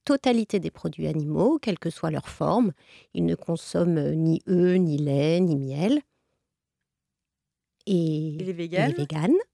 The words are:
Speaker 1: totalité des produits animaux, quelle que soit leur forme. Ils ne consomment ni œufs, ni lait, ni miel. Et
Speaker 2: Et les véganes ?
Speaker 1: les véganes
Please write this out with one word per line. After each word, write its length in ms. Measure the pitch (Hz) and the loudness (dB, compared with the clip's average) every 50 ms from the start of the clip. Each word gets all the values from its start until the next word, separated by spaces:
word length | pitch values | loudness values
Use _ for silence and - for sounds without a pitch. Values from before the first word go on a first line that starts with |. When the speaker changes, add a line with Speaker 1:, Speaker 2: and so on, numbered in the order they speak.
| _ | _
Speaker 1:
totalité 560 | - 285 269 - 262 247 226 214 - - 196 | 0 0 2 2 2 2 2 0 0 -2 -2
des 120 | 156 165 | -2 -4
produits 360 | - - - 165 156 - 156 | -10 -6 -8 -8 -6 -4 -4
animaux, 500 | 151 156 156 147 151 151 156 180 254 330 | -2 -2 -2 -2 -2 0 2 2 2 2
quelle 220 | 294 - 226 180 - | 0 0 -4 -4 -4
que 100 | - 165 | -4 -8
soit 220 | - - - 160 | -6 -4 -4 -4
leur 160 | 151 135 - | -4 -4 -6
forme. 460 | - - - 151 151 170 233 247 196 143 - _ - - - - _ _ | -10 -6 -2 0 2 2 2 2 0 -2 -6 _ -20 -20 -20 -20 _ _
Ils 120 | 175 170 | -2 0
ne 100 | 170 165 | 0 -2
consomment 760 | - - - 170 160 - - - 175 175 175 170 156 143 147 | -2 -4 -6 -6 -6 -6 -4 -2 0 2 2 2 0 0 0
ni 300 | 151 160 160 160 160 - - - | 0 0 2 0 0 0 0 0
œufs, 280 | 185 175 175 180 180 | 2 2 4 4 4
ni 200 | 185 180 160 147 | 4 2 2 0
lait, 420 | 143 151 143 139 143 147 156 165 180 | 0 0 0 2 2 2 2 2 2
ni 160 | 185 175 151 | 2 2 2
miel. 460 | 139 135 131 135 147 175 214 285 302 - _ _ _ _ _ _ _ _ _ _ _ _ _ _ _ _ _ _ _ _ _ _ _ _ _ _ _ _ _ _ _ _ _ _ _ _ | 0 -2 -4 -4 -2 0 2 2 0 0 _ _ _ _ _ _ _ _ _ _ _ _ _ _ _ _ _ _ _ _ _ _ _ _ _ _ _ _ _ _ _ _ _ _ _ _
Et 500 | - 196 175 170 160 156 151 156 160 147 | 0 0 2 2 0 0 -2 -4 -6 -6
Speaker 2:
Et 80 | 160 190 | -6 -8
les 100 | 185 180 | -8 -6
véganes ? 360 | 170 170 170 165 185 214 - | -8 -8 -4 0 0 0 0
Speaker 1:
les 40 | - | 0
véganes 400 | 349 147 - 156 156 156 196 311 392 480 - | -2 -4 -4 -4 -2 2 2 2 2 2 -2